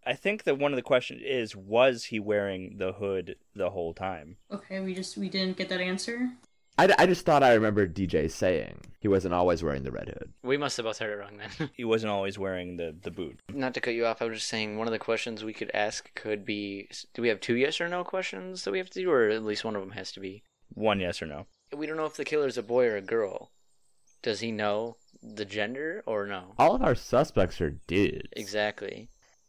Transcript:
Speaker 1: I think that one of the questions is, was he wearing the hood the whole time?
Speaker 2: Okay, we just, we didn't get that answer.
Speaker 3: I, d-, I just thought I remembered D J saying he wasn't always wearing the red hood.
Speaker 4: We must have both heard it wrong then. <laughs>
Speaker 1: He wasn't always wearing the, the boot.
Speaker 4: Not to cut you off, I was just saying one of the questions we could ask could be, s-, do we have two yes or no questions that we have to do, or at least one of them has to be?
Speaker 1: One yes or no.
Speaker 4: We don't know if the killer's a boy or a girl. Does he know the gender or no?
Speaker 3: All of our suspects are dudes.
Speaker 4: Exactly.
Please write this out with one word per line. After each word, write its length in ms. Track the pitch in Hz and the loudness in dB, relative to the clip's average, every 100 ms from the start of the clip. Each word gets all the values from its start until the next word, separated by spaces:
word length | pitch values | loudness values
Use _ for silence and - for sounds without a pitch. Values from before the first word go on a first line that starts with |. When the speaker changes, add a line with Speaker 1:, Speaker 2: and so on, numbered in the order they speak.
| - | -6
Speaker 1:
I 80 | |
think 300 | - 196 208 | -2 -2 0
that 140 | - 139 | 0 2
one 140 | 143 | 2
of 40 | 131 | 0
the 60 | |
questions 400 | 120 127 - 120 | 4 2 2 -10
is, 300 | 120 127 110 | -2 -2 -2
was 500 | 98 98 117 131 120 - | -8 0 6 6 4 -4
he 120 | 110 | -4
wearing 580 | 104 104 101 92 92 98 | 2 2 2 -4 -8 -4
the 140 | 92 | -4
hood 420 | 95 98 95 85 - _ | -2 -2 -2 -4 -12 _
the 160 | 101 90 | -4 -2
whole 220 | 95 85 | -2 -6
time? 420 | - 95 85 76 101 _ | -4 -6 -6 -12 -20 _
Speaker 2:
Okay, 300 | 202 - 190 | -12 -8 -8
we 140 | 95 | -6
just, 220 | 190 185 - | -6 -8 -6
we 100 | 190 | -4
didn't 280 | 190 185 185 | -2 -2 -4
get 100 | 185 | -4
that 120 | 180 | -4
answer. 480 | 185 196 - 240 254 - _ _ _ - | -2 -4 -4 -4 -4 -6 _ _ _ 4
Speaker 3:
I, 80 | 185 | 6
d-, 60 | - | 8
I 60 | 180 | 6
just 180 | 175 - | 6 6
thought 160 | 147 | 8
I 80 | 131 | 10
remembered 400 | 113 107 104 95 | 8 8 4 2
D 120 | 98 92 | 2 2
J 200 | 80 78 | 4 2
saying 540 | - 95 80 50 50 - - | 2 2 2 -2 -12 -18 -2
he 80 | 104 | 4
wasn't 280 | 95 90 | 4 4
always 280 | 87 90 85 | 4 4 4
wearing 220 | 80 69 | 0 -2
the 80 | 67 | -4
red 160 | 58 - | -6 -8
hood. 240 | - - - | -10 -14 -10
Speaker 4:
We 140 | 123 143 | -2 0
must 200 | 143 - | 0 -2
have 60 | |
both 140 | 113 107 | -4 -4
heard 140 | 110 | -6
it 40 | 104 | -6
wrong 200 | 101 104 107 - | -10 -14 -14 -8
then. 120 | 147 | -8
<laughs> 40 | - | -4
Speaker 1:
He 80 | |
wasn't 260 | 113 113 110 | 2 2 2
always 260 | 101 98 101 | 0 -2 -2
wearing 400 | 95 92 90 87 | -4 -4 -6 -6
the, 180 | 82 82 | -8 -8
the 120 | - | -10
boot. 260 | 87 78 - - | -8 -8 -8 -12
Speaker 4:
Not 220 | 135 127 | -4 -4
to 60 | 123 | -2
cut 140 | 123 | -4
you 120 | 117 117 | 0 0
off, 140 | 113 | 0
I 20 | |
was 140 | 117 110 | -4 -4
just 100 | - | -4
saying 280 | 113 107 107 | -4 -4 -2
one 100 | 113 | -2
of 40 | |
the 60 | 113 | -2
questions 460 | - 113 120 107 | -2 -2 -2 -6
we 80 | 110 | -10
could 180 | - 107 | -8 -4
ask 380 | 104 107 - - | -2 -2 -4 -12
could 300 | - 107 104 | -10 -4 -4
be, 440 | 101 104 101 98 - | -4 -6 -4 -8 -12
s-, 160 | - - | -14 -12
do 80 | - | -2
we 60 | 117 | 0
have 100 | 101 | 0
two 140 | - | 0
yes 260 | 120 143 160 | 2 2 0
or 80 | 170 | -4
no 140 | 180 | -4
questions 640 | 175 190 185 190 185 185 | -4 -4 -4 -8 -10 -8
that 80 | 196 | -4
we 60 | 190 | -4
have 120 | 185 | -4
to 100 | 185 | -4
do, 100 | 185 | 2
or 180 | 135 107 | 6 6
at 160 | 110 | 4
least 200 | 107 104 | 0 -2
one 120 | 113 104 | -2 -4
of 60 | |
them 100 | 98 | -6
has 180 | 101 95 | -10 -12
to 80 | 98 | -10
be? 220 | 95 101 _ _ _ | -12 -12 _ _ _
Speaker 1:
One 280 | - 107 98 | 0 2 2
yes 240 | 90 - | 0 -4
or 40 | 80 | -8
no. 200 | 73 - _ _ | -10 -14 _ _
Speaker 4:
We 140 | 143 151 | -8 -6
don't 100 | 160 | -4
know 100 | 156 | -4
if 100 | 151 | -4
the 80 | |
killer's 340 | 139 151 135 120 | -2 0 0 -2
a 40 | |
boy 240 | 107 123 123 | 0 4 4
or 100 | 104 | 2
a 40 | |
girl. 520 | 98 113 98 - - _ _ _ _ _ _ _ | -2 0 0 -4 -12 _ _ _ _ _ _ _
Does 180 | 117 101 | -4 -2
he 100 | 117 | -4
know 460 | 107 104 104 117 113 _ - | -2 0 0 -2 -10 _ -20
the 220 | 117 107 | -18 -10
gender 580 | 104 104 107 135 156 208 - | -6 -4 -4 -4 -6 -6 -4
or 200 | 107 101 | -4 -4
no? 280 | 95 - - | -8 -10 4
Speaker 3:
All 160 | 151 | 4
of 80 | 254 | 6
our 140 | 165 117 | 2 2
suspects 640 | - 123 151 110 90 - | 2 2 4 2 0 2
are 180 | 80 71 - | -2 -2 -2
dudes. 400 | 92 95 - - | 2 2 0 -10
Speaker 4:
Exactly. 800 | - 101 107 104 - 101 - 117 _ _ _ | -12 -6 -2 -2 -2 -10 -12 -16 _ _ _